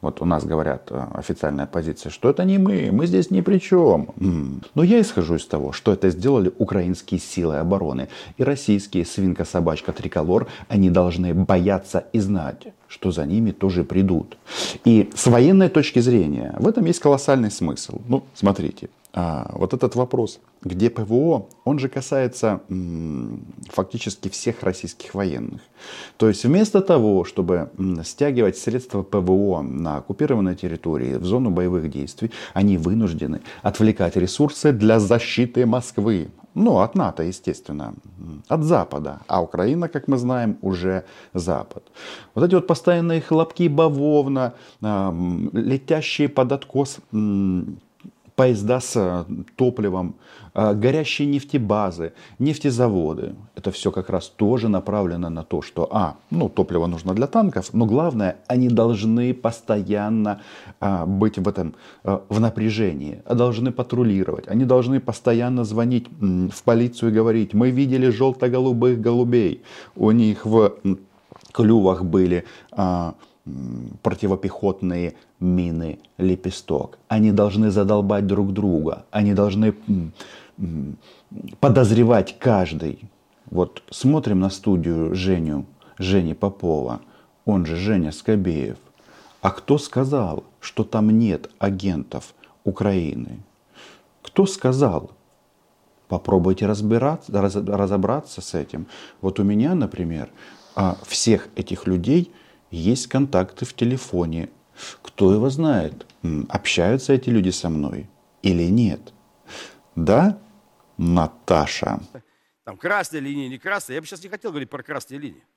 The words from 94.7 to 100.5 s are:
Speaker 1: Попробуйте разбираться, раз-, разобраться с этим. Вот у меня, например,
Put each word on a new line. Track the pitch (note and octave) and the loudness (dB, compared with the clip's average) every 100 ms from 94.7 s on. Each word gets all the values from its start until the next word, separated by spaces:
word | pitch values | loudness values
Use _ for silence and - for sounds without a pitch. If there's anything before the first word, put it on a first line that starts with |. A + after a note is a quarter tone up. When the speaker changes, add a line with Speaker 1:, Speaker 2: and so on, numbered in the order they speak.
| C3 C#3 E2 - - _ _ _ _ _ _ _ _ _ | 2 2 0 -6 -20 _ _ _ _ _ _ _ _ _
Speaker 1:
Попробуйте | - - G2 F2 F#2+ G#2 | -6 2 2 2 0 0
разбираться, | G#2 G#2+ A2+ C3 D#3+ - G2+ | -2 0 0 0 -4 -4 -2
раз-, | G2+ G2+ | -2 -2
разобраться | G2 G2 G2 G2+ G2 C#3 - - | -4 -2 0 0 0 -4 -6 -16
с | - | -8
этим. | E2+ C#2+ D2+ D#2+ - - _ | -8 -8 -10 -12 -16 -20 _
Вот | F#2+ F#2+ | -6 0
у | |
меня, | G2+ G#2 C3+ F3+ | 0 2 2 0
например, | G#2+ - E2+ E2 B1 - - | -2 -4 -6 -6 -10 -16 -20